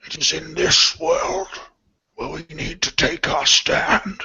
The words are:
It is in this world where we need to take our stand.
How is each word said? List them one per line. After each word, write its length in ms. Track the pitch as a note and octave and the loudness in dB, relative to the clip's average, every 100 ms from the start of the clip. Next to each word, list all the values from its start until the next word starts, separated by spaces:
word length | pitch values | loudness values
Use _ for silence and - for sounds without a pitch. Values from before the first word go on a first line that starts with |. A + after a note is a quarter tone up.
| - | -12
It 120 | - | -4
is 140 | D2+ | -2
in 220 | D#2+ D#2+ | -2 -6
this 460 | D#2+ - - - - | -2 2 4 2 0
world 480 | D#3+ E3+ - F#3 F#3+ - - _ _ _ _ - | 0 0 2 -2 -4 -10 -18 _ _ _ _ -10
where 140 | A#2+ | -8
we 160 | C3+ E3 | -8 -12
need 320 | D3+ - - | -8 -8 -4
to 120 | - - | -4 2
take 320 | - E3 - | 2 2 -2
our 180 | D3 C#3 | 0 4
stand. 760 | - - - - - - F#3+ | 4 4 0 2 0 0 -10